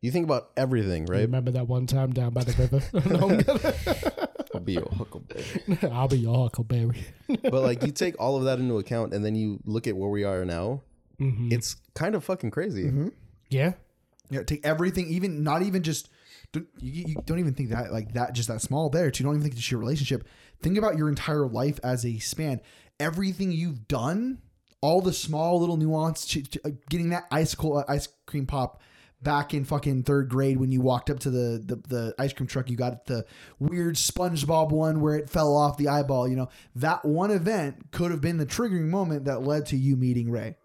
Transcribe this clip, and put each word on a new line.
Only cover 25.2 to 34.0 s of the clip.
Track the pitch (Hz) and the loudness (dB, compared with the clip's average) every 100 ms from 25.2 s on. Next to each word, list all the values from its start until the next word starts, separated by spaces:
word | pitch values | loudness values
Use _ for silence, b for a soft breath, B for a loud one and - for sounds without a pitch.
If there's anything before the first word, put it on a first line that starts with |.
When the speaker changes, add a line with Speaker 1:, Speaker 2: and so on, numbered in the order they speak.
| - 151 165 175 | -2 0 2 2
Speaker 3:
little | 170 165 | 2 2
nuance, | 156 156 160 156 - | 2 2 0 -2 -4
ch-, | 165 135 | -4 -4
ch-, | 147 | -8
uh, | 147 143 - | -8 -8 -4
getting | 165 170 | -2 0
that | 175 - | -2 -2
ice | 147 160 | 0 0
cold, | - 160 147 | 0 0 0
uh, | 143 | 0
ice | 143 - _ - | -2 -2 _ -8
cream | 147 135 | -6 -4
pop | 143 127 - b b b b | -2 -4 -6 b b b b
back | 135 147 143 | 0 0 0
in | 147 135 | -2 0
fucking | 147 143 131 | -2 0 0
third | 123 143 139 | 4 2 4
grade | 127 135 135 | 2 2 2
when | 131 | 2
you | 131 | 4
walked | 127 123 - | 4 2 0
up | 135 | -2
to | 139 | 0
the, | 127 120 117 110 | 0 0 -2 -4
the, | - - | -8 -4
the | 127 113 - | -4 -4 -2
ice | 139 | -4
cream | - 131 | -2 -4
truck, | 135 127 | -4 -2
you | 120 | -2
got | 127 120 - | -2 -4 -4
the | 123 - B B B | -4 -4 B B B
weird | 143 175 170 | -2 0 0
SpongeBob | 156 | 0